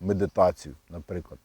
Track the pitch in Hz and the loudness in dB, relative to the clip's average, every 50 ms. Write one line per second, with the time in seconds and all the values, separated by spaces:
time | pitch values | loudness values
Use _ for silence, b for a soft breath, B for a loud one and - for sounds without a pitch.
0 | 90 98 101 92 101 - - 101 92 90 82 - - 73 60 - _ _ 85 82 | -2 0 2 2 0 0 4 4 4 4 4 0 -10 -16 -18 -18 _ _ -16 -14
1 | - - 90 85 78 - - - | -12 -10 -10 -10 -10 -12 -18 -20